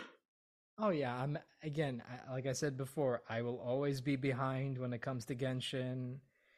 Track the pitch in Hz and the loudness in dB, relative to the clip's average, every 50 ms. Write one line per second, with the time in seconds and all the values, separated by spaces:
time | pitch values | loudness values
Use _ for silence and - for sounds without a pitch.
0 | - - - - _ _ _ _ _ _ _ _ _ _ _ - 220 208 180 151 | -2 -10 -16 -20 _ _ _ _ _ _ _ _ _ _ _ 0 2 2 4 4
1 | 139 123 120 123 127 143 147 156 - _ _ _ - 160 143 156 156 139 127 117 | 2 0 0 0 0 0 0 -2 -4 _ _ _ -6 -4 0 2 2 2 0 -2
2 | - - 123 127 - - 127 131 127 135 127 - - 147 135 127 135 127 - 160 | -6 -8 -10 -10 -8 -6 -4 -2 0 0 0 2 0 0 0 0 -4 -4 0 2
3 | 147 131 120 117 - - 113 117 120 120 123 123 - 123 123 135 143 143 139 131 | 4 4 4 2 0 -2 -2 0 0 0 -2 -2 0 0 2 2 4 2 2 2
4 | 123 147 143 131 131 139 127 123 135 135 131 131 135 139 135 127 127 123 123 117 | 2 0 0 2 2 0 2 2 2 0 2 0 0 0 0 -2 -2 -2 -2 -2
5 | - 143 135 127 117 - 139 120 135 131 127 127 120 - - 131 127 127 127 131 | -2 -2 -2 -2 -2 -4 -2 0 0 0 0 0 -2 -2 -2 -2 -2 -2 -2 -2
6 | 127 123 127 139 - _ _ _ _ _ _ | -4 -4 -6 -8 -12 _ _ _ _ _ _